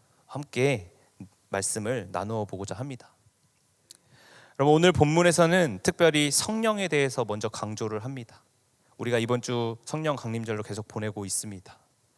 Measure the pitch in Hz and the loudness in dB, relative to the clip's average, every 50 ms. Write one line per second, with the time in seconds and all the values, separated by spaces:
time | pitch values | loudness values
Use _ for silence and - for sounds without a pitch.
0 | _ _ _ _ _ _ - 131 147 _ - 123 127 143 135 104 90 - _ _ | _ _ _ _ _ _ -12 -12 -12 _ -2 0 0 0 0 -2 -6 -14 _ _
1 | _ _ _ _ 98 - _ _ _ _ - 98 95 - - 110 101 110 131 120 | _ _ _ _ -20 -20 _ _ _ _ -6 -4 -4 -4 -4 -4 -4 -4 -4 -4
2 | 90 98 92 87 98 104 113 113 104 95 - 92 98 - - 101 131 143 131 120 | -6 -6 -6 -6 -6 -4 -4 -6 -6 -6 -8 -10 -8 -10 -8 -8 -8 -10 -10 -14
3 | - - _ _ _ _ _ _ _ _ _ _ _ _ _ _ _ _ - - | -16 -20 _ _ _ _ _ _ _ _ _ _ _ _ _ _ _ _ -20 -20
4 | _ _ - - - - - - - - _ - 139 147 151 156 170 185 156 - | _ _ -20 -20 -20 -20 -20 -20 -20 -18 _ 2 4 6 6 8 6 6 8 8
5 | 151 147 156 170 175 175 156 - 170 165 175 185 175 135 101 90 - - 170 - | 6 6 6 6 6 6 6 6 4 6 6 4 2 2 -2 -2 -2 -2 2 4
6 | 175 160 156 151 147 143 139 - - - 220 220 226 220 214 202 196 170 156 147 | 4 4 6 4 0 2 0 0 0 0 -2 0 0 0 0 -2 -2 0 0 0
7 | 139 135 120 131 117 104 104 107 110 107 - - 110 104 107 101 117 107 107 107 | 0 0 0 -4 -4 -4 -4 -4 -4 -6 -6 -6 -8 -8 -6 -6 -6 -6 -6 -6
8 | 104 131 139 131 113 - - - _ _ _ _ _ _ _ _ _ _ _ - | -8 -8 -12 -12 -14 -16 -20 -20 _ _ _ _ _ _ _ _ _ _ _ -6
9 | - 120 120 117 117 117 123 120 - - 123 120 117 113 113 113 _ - - 156 | -2 0 0 0 2 2 0 -2 -2 -2 -2 -2 -2 -2 -6 -8 _ -8 -6 -4
10 | 156 156 143 131 - 113 113 117 113 113 110 107 104 - 104 104 101 - - 110 | -2 -2 -2 -2 -4 -6 -6 -6 -4 -4 -6 -6 -6 -8 -8 -10 -10 -10 -8 -6
11 | 107 107 98 104 101 95 - - - 110 98 92 - - - _ _ _ _ _ | -6 -6 -6 -8 -8 -6 -6 -6 -6 -8 -12 -14 -16 -20 -20 _ _ _ _ _
12 | _ _ _ | _ _ _